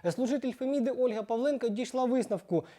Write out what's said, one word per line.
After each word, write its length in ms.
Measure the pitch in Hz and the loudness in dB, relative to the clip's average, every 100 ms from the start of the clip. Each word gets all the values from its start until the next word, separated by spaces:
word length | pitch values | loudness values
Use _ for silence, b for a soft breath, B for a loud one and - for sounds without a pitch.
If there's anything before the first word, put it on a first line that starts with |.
| 175 | -4
е, 60 | |
служитель 400 | 233 247 269 254 | 0 0 0 -2
Феміди 400 | - 262 285 240 | -4 -2 0 0
Ольга 320 | 247 254 214 | 2 0 0
Павленко 440 | 208 226 277 269 233 | -2 0 0 0 0
дійшла 380 | 208 247 254 254 | -2 -2 0 2
висновку, 600 | 254 - 190 - 165 - | 2 0 -2 0 -2 -2